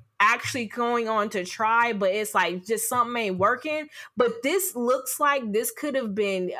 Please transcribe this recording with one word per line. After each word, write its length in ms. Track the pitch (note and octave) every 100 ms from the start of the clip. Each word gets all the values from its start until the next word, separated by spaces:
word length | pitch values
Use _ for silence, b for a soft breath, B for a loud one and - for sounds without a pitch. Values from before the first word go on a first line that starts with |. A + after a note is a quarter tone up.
| - -
actually 460 | A3 A#3+ - C4 A3
going 420 | A#3+ A#3+ A#3+ A3
on 220 | A3 G#3
to 140 | G#3
try, 480 | F3+ - A3 A#3 A#3+
but 180 | G#3 G3
it's, 240 | G#3 G#3
like, 300 | G3 F3 F3+
just 240 | F#3 G#3+ -
something 320 | B3 A#3 A#3+
ain't 180 | G#3 F#3
working. 500 | G3+ B3 D#4 D4+ D4+ B B -
But 260 | A#3+ A#3
this 320 | C4+ F#4+ - B3
looks 420 | A#3+ C4 C4 -
like 320 | C#4+ C#4+ A3
this 220 | G#3 A#3
could 240 | - D4 C4+
have 180 | A3+
been, 380 | G3 G3+ F#3+ F3+